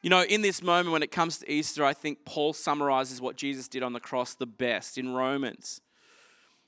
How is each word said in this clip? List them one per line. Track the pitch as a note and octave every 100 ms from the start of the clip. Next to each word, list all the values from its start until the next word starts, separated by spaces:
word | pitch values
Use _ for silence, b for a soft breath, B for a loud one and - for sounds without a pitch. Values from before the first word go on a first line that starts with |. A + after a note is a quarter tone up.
You | F3
know, | F#3
in | F3+ G#3+
this | G#3 F#3
moment | F3+ F3 F3
when | D#3+
it | D3+
comes | - E3 D3+
to | -
Easter, | D3 D3+ - C#3+
I |
think | C#3+ D#3 C#3+ -
Paul | - D3+
summarizes | D#3 - D3 C#3+ C3 C3 B2+
what | B2+ -
Jesus | C#3 C3+ B2+
did | C3
on | B2
the | A#2+
cross | - C3 B2
the | - B2+
best | G#2+ B2 G#2+ - -
in | B2+
Romans. | B2+ C3 C#3 C3 - - - _ b b b b b b b